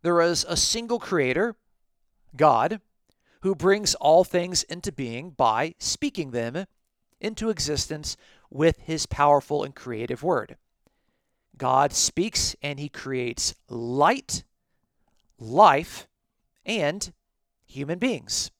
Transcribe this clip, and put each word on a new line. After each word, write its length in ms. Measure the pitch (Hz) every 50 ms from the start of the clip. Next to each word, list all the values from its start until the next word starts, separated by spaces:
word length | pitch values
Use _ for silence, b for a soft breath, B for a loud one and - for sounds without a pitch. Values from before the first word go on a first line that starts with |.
There 180 | - 170 175 170
is 240 | 165 175 170 - - -
a 80 | 175
single 420 | - - - - 226 233 226 240 233
creator, 580 | - - 180 165 135 127 127 156 208 240 220 _ _ _ _ _ _ _ _ _ _ _ _ _ _ _ -
God, 440 | 131 151 151 131 113 120 165 214 214 _ _ _ _ _ _ _ _ _ _ _ _
who 120 | - 190 196
brings 400 | 139 160 185 196 214 208 - -
all 280 | - - 147 160 175 185
things 380 | - - 175 175 180 180 - -
into 280 | _ 170 180 - 202
being 380 | 151 - 135 117 117 120 151 180
by 440 | 143 - 131 113 110 113 143 165 170 _
speaking 520 | - - - - - 285 _ - 156 131
them 360 | 117 120 117 117 131 175 190 _ _ _ _ _ _ _ _ _ _ _
into 300 | - 214 220 - 220 226
existence 680 | 214 - - 147 147 - - - 156 151 151 - - b b b b b b b
with 300 | - 135 156 165 156 _
his 260 | - - 160 156 -
powerful 560 | - - - 143 147 147 143 - - 151 147
and 120 | - 139 139
creative 480 | - - 127 120 107 117 123 127 -
word. 340 | 143 175 170 123 104 - - _ _ _ _ _ _ _ _ _ _ _ _ _ _ _ _ _ _ _ _
God 360 | - 127 127 131 131 143 139
speaks 640 | - - - - - - 190 220 - - - - - _
and 160 | - 143 143 139
he 100 | 147 147
creates 680 | - - - 135 135 127 123 120 113 - - - - _ _ _
light, 760 | - 117 117 120 123 139 143 170 254 269 - - - - - _ _ _ _ _ _ _ _ _ _ _ _ _ _ _ _ _ _ _
life, 720 | 113 110 120 165 214 180 139 143 165 - - - - _ _ _ _ _ _ _ _ _ _ _ _
and 480 | - 226 214 156 143 165 202 - - _ _ _ _ _ _ _ _ _ _ _
human 320 | _ - 135 139 143 170 180
beings. 520 | 233 262 226 131 92 - - - - - _